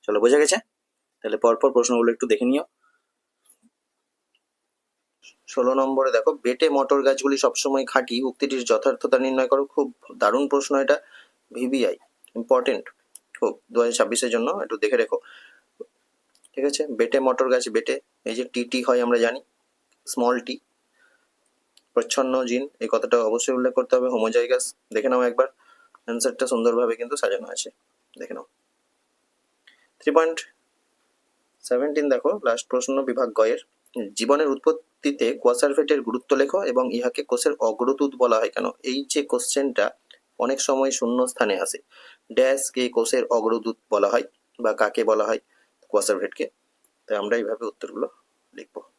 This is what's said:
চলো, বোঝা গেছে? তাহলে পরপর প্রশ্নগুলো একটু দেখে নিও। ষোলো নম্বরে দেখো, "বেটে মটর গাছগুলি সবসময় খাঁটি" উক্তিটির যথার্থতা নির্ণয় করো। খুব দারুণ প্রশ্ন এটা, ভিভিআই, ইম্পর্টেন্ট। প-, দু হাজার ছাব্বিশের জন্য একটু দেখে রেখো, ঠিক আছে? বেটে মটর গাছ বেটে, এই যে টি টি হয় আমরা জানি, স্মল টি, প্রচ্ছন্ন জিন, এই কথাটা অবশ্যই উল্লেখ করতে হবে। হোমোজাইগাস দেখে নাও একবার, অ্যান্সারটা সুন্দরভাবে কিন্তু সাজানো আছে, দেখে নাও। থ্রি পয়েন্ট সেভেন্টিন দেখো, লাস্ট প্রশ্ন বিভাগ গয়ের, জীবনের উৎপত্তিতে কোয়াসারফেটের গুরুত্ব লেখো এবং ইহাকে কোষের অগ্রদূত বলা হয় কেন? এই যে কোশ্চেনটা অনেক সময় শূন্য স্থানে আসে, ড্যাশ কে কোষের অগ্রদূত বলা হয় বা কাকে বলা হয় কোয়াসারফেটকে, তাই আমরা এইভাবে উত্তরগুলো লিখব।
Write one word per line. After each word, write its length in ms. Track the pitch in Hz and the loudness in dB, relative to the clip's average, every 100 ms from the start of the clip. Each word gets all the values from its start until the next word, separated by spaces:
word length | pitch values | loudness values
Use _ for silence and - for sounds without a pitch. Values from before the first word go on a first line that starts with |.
চলো, 180 | - 104 | -2 2
বোঝা 180 | 113 147 | 4 4
গেছে? 180 | 147 220 - _ _ _ _ _ | 4 0 -4 _ _ _ _ _
তাহলে 160 | 110 107 | -6 2
পরপর 340 | 120 113 139 | 2 4 4
প্রশ্নগুলো 400 | 123 117 120 117 | 2 2 2 2
একটু 160 | 113 - | 0 0
দেখে 180 | 107 123 | 0 0
নিও। 180 | 139 165 _ _ _ _ _ _ _ _ _ 233 _ _ _ _ _ _ _ _ _ _ _ _ _ _ _ - _ - | -2 -4 _ _ _ _ _ _ _ _ _ _ _ _ _ _ _ _ _ _ _ _ _ _ _ _ _ -20 _ -10
ষোলো 240 | - 123 | 0 0
নম্বরে 380 | 135 135 135 135 | 2 2 2 2
দেখো, 220 | 113 135 | 2 0
"বেটে 360 | 151 123 127 160 | 0 -2 2 2
মটর 340 | 143 131 139 | 2 2 4
গাছগুলি 340 | 135 135 135 139 | 4 2 0 2
সবসময় 480 | 127 - 143 135 127 | 0 0 -2 -2 2
খাঁটি" 380 | 131 127 120 | 0 0 -4
উক্তিটির 400 | 131 - 135 131 | -4 -4 -4 -4
যথার্থতা 560 | 117 110 - - 139 131 | 0 2 2 0 0 2
নির্ণয় 280 | 131 131 127 | 2 0 2
করো। 180 | 139 139 | 0 0
খুব 300 | - 135 - - - | -2 -4 -6 -20 -2
দারুণ 300 | 104 120 139 | 0 2 0
প্রশ্ন 280 | 139 135 139 | 0 0 -2
এটা, 260 | 135 147 - - _ _ _ | 2 0 -2 -20 _ _ _
ভিভিআই, 440 | - 127 135 107 - _ _ - 113 | -8 -4 0 -2 -4 _ _ -14 -12
ইম্পর্টেন্ট। 640 | 117 127 123 113 - _ _ - _ - | 0 2 2 -4 -8 _ _ -20 _ -6
প-, 160 | 110 - _ | -4 -4 _
দু 40 | 117 | 0
হাজার 140 | 120 113 | 0 2
ছাব্বিশের 320 | 104 120 123 117 | 0 2 0 0
জন্য 120 | 120 196 | -2 -4
একটু 120 | - 113 | -6 -4
দেখে 140 | 110 120 | 0 0
রেখো, 160 | 110 98 - - - _ _ _ - _ _ _ _ _ _ | 0 -2 -8 -20 -20 _ _ _ -20 _ _ _ _ _ _
ঠিক 120 | - 139 | -4 -2
আছে? 120 | 143 151 113 | -2 -6 0
বেটে 180 | 117 139 131 | 2 2 2
মটর 200 | 127 131 | 2 2
গাছ 120 | 127 123 110 | 2 0 -2
বেটে, 200 | 113 131 _ _ - | -2 -6 _ _ -10
এই 60 | 113 | -8
যে 60 | 123 | -6
টি 80 | 123 120 | -6 -4
টি 80 | 127 123 | -4 0
হয় 120 | 123 120 | 0 2
আমরা 120 | 120 113 | 2 2
জানি, 140 | 131 _ _ _ _ _ _ - | -2 _ _ _ _ _ _ -10
স্মল 280 | - 120 123 120 | -2 0 0 -4
টি, 80 | 131 _ _ _ _ _ _ _ _ _ _ _ _ _ | -14 _ _ _ _ _ _ _ _ _ _ _ _ _
প্রচ্ছন্ন 400 | - 117 - 131 131 127 | -4 -2 -2 0 0 0
জিন, 140 | 123 139 _ | -2 -4 _
এই 60 | 110 | -2
কথাটা 240 | 113 117 120 110 | -2 2 2 2
অবশ্যই 260 | 117 127 127 | -2 -2 0
উল্লেখ 160 | 127 127 | 0 0
করতে 160 | 123 127 | 2 0
হবে। 100 | 127 | 2
হোমোজাইগাস 500 | 123 110 117 120 127 - - _ 110 | 0 2 0 0 -2 -2 -10 _ -2
দেখে 140 | 127 | 0
নাও 100 | 127 123 | 2 0
একবার, 180 | 120 131 _ _ _ _ _ - | 2 -2 _ _ _ _ _ -8
অ্যান্সারটা 400 | 117 123 - 127 | -4 -4 -2 -2
সুন্দরভাবে 420 | 117 117 117 120 117 | 0 2 2 0 -4
কিন্তু 160 | 120 143 | -6 -4
সাজানো 260 | 110 98 107 92 | -2 -4 -6 -10
আছে, 140 | - _ _ _ _ | -10 _ _ _ _
দেখে 200 | - - - | -18 -14 -14
নাও। 80 | - _ _ _ _ _ _ _ _ _ _ _ _ _ _ _ | -16 _ _ _ _ _ _ _ _ _ _ _ _ _ _ _
থ্রি 120 | - 147 | 2 2
পয়েন্ট 200 | 165 165 - _ _ _ _ _ _ _ _ _ _ _ - | 2 -4 -12 _ _ _ _ _ _ _ _ _ _ _ -4
সেভেন্টিন 360 | 123 143 151 147 | -2 0 0 0
দেখো, 180 | 127 143 208 131 | 0 0 -2 -2
লাস্ট 180 | 120 - | -2 -2
প্রশ্ন 240 | 127 123 135 131 | -4 -2 -2 -2
বিভাগ 200 | 123 120 107 | -2 -2 2
গয়ের, 220 | 110 143 - _ _ 123 101 - | 2 2 -6 _ _ -10 -10 -6
জীবনের 280 | 113 143 151 | 0 2 2
উৎপত্তিতে 760 | 135 - 160 _ _ 147 139 117 - | 0 0 -2 _ _ -4 0 -2 2
কোয়াসারফেটের 560 | 123 120 143 139 143 147 117 | 0 2 2 2 2 0 0
গুরুত্ব 240 | 120 - 135 | -6 0 2
লেখো 180 | 139 185 190 | 2 0 0
এবং 120 | 127 127 117 | 0 0 -2
ইহাকে 240 | 123 - 143 | -4 -4 -4
কোষের 220 | 123 151 147 113 | 0 0 0 -2
অগ্রদূত 440 | 107 123 139 143 123 | 0 0 2 0 2
বলা 140 | 123 110 | 2 2
হয় 120 | 113 101 | 0 -2
কেন? 100 | 101 - - | -6 -6 -6
এই 100 | 131 139 | -6 -4
যে 100 | 151 143 | -4 -2
কোশ্চেনটা 540 | 123 - - 139 123 104 - _ _ _ _ | -2 -2 -2 0 0 -2 -4 _ _ _ _
অনেক 160 | 120 135 - | -4 -2 0
সময় 240 | 135 135 135 | 0 0 -2
শূন্য 200 | 120 123 127 | -2 0 -2
স্থানে 240 | - 110 95 | 0 0 0
আসে, 160 | 98 - _ - - - _ 113 | -2 -6 _ -20 -20 -20 _ 0
ড্যাশ 240 | 131 135 - - | 2 2 -2 -2
কে 80 | 123 120 | -2 0
কোষের 280 | 113 127 117 117 | 0 0 0 0
অগ্রদূত 420 | 110 113 110 110 _ | 0 -2 -4 -10 _
বলা 160 | 104 101 | 0 2
হয় 120 | 117 - _ _ - | 0 -2 _ _ -4
বা 80 | 117 104 | -2 0
কাকে 200 | 107 - 110 | 0 0 0
বলা 140 | 107 104 | 2 2
হয় 120 | 113 _ _ _ _ _ | -2 _ _ _ _ _
কোয়াসারফেটকে, 540 | 104 98 98 98 - - _ _ _ _ _ - | -2 0 -2 -2 -6 -10 _ _ _ _ _ -6
তাই 120 | 107 | -4
আমরা 140 | 104 117 | -2 -2
এইভাবে 220 | 104 110 113 | -2 -6 -8
উত্তরগুলো 360 | - - 104 135 _ _ _ _ | -10 -14 -8 -10 _ _ _ _
লিখব। 220 | - - - - | -20 -18 -20 -20